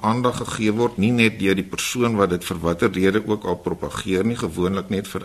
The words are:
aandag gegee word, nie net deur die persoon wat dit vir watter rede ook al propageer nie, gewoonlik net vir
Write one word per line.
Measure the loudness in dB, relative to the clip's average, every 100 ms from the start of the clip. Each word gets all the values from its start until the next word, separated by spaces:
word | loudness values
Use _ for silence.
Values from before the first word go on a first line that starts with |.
aandag | -2 2 0 -2
gegee | -6 -2 0
word, | 2 2 2
nie | 2
net | 4 4 4
deur | 2
die | 2
persoon | 0 -6 -4 0 2 2
wat | 2
dit | 0
vir | -4 -4
watter | -2 2 0
rede | 2 2 2 0
ook | -2
al | -2 -4
propageer | -4 -6 -6 -6 -2 0
nie, | 0 -2
gewoonlik | -4 -2 -2 -2 -2
net | -4 -4
vir | -8